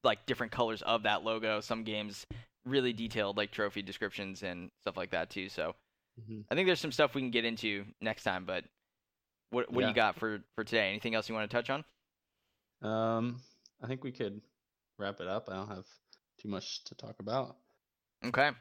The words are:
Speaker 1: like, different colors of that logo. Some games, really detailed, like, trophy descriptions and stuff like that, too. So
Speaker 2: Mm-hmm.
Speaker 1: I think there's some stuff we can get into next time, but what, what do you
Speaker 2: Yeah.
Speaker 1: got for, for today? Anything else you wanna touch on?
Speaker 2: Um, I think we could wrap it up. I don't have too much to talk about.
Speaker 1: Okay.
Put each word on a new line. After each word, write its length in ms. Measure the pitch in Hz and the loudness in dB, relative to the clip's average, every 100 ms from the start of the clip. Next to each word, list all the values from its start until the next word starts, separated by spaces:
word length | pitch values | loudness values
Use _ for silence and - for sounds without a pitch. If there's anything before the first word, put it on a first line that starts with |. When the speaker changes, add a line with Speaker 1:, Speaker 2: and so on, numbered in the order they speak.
Speaker 1:
like, 240 | 127 107 - | 4 2 -2
different 240 | 127 117 | -2 -2
colors 300 | - 117 110 | 0 0 0
of 220 | - 117 | 2 2
that 180 | 107 104 | 4 2
logo. 360 | 104 113 110 107 | 2 0 2 0
Some 240 | - 113 | 0 -4
games, 420 | 110 107 104 101 - 113 - _ | -2 -4 -4 -10 -10 -12 -12 _
really 280 | 123 139 123 | 0 2 4
detailed, 440 | 110 110 110 101 101 | 0 -2 0 0 0
like, 160 | 101 | -2
trophy 300 | - 104 101 | 0 0 0
descriptions 600 | 98 98 104 - 98 92 | -8 -4 -4 -4 -8 -6
and 280 | 95 87 90 _ | -6 -6 -10 _
stuff 140 | - 95 | -6 -4
like 140 | 92 | -2
that, 200 | 87 82 | 0 -2
too. 180 | - 95 | -4 -6
So 260 | - 80 - _ _ _ - | -2 -4 -4 _ _ _ -18
Speaker 2:
Mm-hmm. 200 | 110 110 104 | -12 -12 -2
Speaker 1:
I 40 | 135 | 2
think 100 | 185 | 4
there's 140 | 175 | 4
some 120 | 160 | 2
stuff 220 | 131 147 | 4 4
we 80 | 143 | 4
can 80 | 131 | 2
get 140 | 117 117 | 2 2
into 400 | 113 110 101 101 - | 0 0 -2 -4 -4
next 240 | 110 107 | -4 0
time, 200 | - 92 | 0 0
but 200 | 90 92 - _ _ _ _ _ _ _ _ | -2 -4 -6 _ _ _ _ _ _ _ _
what, 200 | 120 120 | -2 2
what 100 | 123 | 2
do 40 | 127 | 2
you 40 | |
Speaker 2:
Yeah. 20 | |
Speaker 1:
got 220 | 113 107 - | 6 4 4
for, 260 | 113 104 - - | -2 -2 -6 -6
for 80 | |
today? 240 | 107 113 98 | 2 4 4
Anything 240 | 104 117 | 0 0
else 140 | 113 - | 0 0
you 40 | 113 | -2
wanna 100 | 107 | 0
touch 240 | 120 117 | 0 0
on? 140 | 139 - _ _ _ _ _ _ _ _ _ | -4 -4 _ _ _ _ _ _ _ _ _
Speaker 2:
Um, 580 | 107 110 113 113 120 123 - _ - _ | -2 2 2 2 0 -4 -12 _ -20 _
I 40 | 131 | -8
think 160 | 131 | -6
we 80 | 135 | -6
could 280 | 127 107 104 _ _ _ _ _ - | -4 -4 -4 _ _ _ _ _ -8
wrap 220 | 101 98 | -6 -4
it 80 | 87 | -4
up. 200 | 101 113 | -4 -4
I 60 | |
don't 140 | 95 101 | -8 -6
have 180 | 95 95 - _ - _ _ | -10 -12 -20 _ -20 _ _
too 120 | 107 | -6
much 360 | 98 - - | -6 -6 -10
to 100 | - | -10
talk 260 | - - - | -14 -14 -10
about. 360 | 101 127 127 - _ _ _ _ _ _ | 0 0 0 -8 _ _ _ _ _ _
Speaker 1:
Okay. 260 | 120 123 143 135 | -2 4 4 2